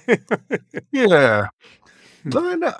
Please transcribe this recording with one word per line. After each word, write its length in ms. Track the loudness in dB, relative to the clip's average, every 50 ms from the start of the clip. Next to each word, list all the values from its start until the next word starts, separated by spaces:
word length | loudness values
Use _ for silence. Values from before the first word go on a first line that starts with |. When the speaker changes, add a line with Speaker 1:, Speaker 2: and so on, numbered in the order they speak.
| _
Speaker 1:
<laughs> 840 | -2 -2 -2 -2 -4 -8 -8 _ -8 -10 -10 -10 _ -16 -16 -12 _
Speaker 2:
Yeah. 560 | -2 0 2 4 4 4 4 4 2 0 -2 -4 -10 _ _ -20 _ _ _ _ _ _ _ _ _ _
Speaker 1:
Hmm. 80 | -8 -4
Speaker 2:
But 140 | -4 -2 -2
I 100 | -2 -4
know, 200 | -4 -4 -4 -4 -2